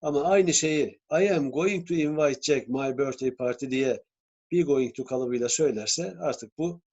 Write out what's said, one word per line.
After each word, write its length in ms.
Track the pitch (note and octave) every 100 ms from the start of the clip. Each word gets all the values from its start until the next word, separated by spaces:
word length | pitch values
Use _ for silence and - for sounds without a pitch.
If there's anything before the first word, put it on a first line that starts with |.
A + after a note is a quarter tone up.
Ama 240 | D#3 C#3+
aynı 300 | D#3+ G3 F#3
şeyi 460 | D3+ D#3 D3+ A#2+ - _
"I 220 | D#3 G3
am 180 | F3+ C#3
going 380 | B2+ F#3 G3 E3+
to 60 |
invite 480 | F3 D3+ D3+ D3 C3+
Jack 260 | - C#3 A#2
my 300 | B2+ C3+ B2
birthday 360 | C#3 B2+ C3
party" 320 | B2+ B2 B2 C3+
diye 380 | C3 C3+ A#2 - _ _ _ _
be 80 | F3
going 340 | D3+ C#3 B2+
to 100 | B2
kalıbıyla 440 | B2+ B2+ B2+ B2 A#2+
söylerse 680 | - D3+ A2 G#2 - F3+ F3
artık 380 | E3 B2+ A2 -
bu 240 | E3 E3+ _